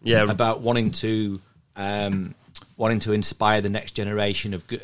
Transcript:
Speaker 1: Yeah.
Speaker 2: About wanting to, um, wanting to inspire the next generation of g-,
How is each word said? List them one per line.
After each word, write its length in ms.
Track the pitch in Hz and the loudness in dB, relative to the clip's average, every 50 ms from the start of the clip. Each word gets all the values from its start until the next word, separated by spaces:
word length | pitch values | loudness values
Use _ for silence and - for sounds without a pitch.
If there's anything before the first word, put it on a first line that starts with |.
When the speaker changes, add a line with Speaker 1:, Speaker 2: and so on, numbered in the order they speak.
| - | 0
Speaker 1:
Yeah. 200 | 113 117 107 107 104 | 2 4 4 4 4
Speaker 2:
About 320 | 104 95 120 113 113 - | 2 2 2 2 0 0
wanting 300 | 117 117 120 120 113 110 - | 0 0 2 2 2 0 -2
to, 460 | - - 110 110 110 107 101 98 95 - _ _ _ _ _ - | -2 -2 -2 0 0 -2 -2 -6 -8 -12 _ _ _ _ _ -12
um, 580 | 101 98 98 101 104 101 101 98 95 92 - - _ _ - - - - - _ | -8 -6 -4 -2 -2 -2 -2 -2 -2 -4 -6 -10 _ _ -18 -18 -18 -18 -14 _
wanting 220 | - 113 110 113 107 | -2 0 2 2 0
to 120 | - 110 107 | 0 0 0
inspire 480 | 107 98 - - - 110 107 107 107 | 2 0 0 0 2 4 4 4 4
the 80 | 101 101 | 2 0
next 240 | 101 107 - - - | -2 -4 -6 -6 -6
generation 600 | - 104 101 107 104 104 104 101 - - 104 98 | -6 -4 -4 -2 0 0 0 -2 -2 -4 -6 -6
of 140 | 90 - | -8 -8
g-, 120 | - 120 - | -8 -10 -6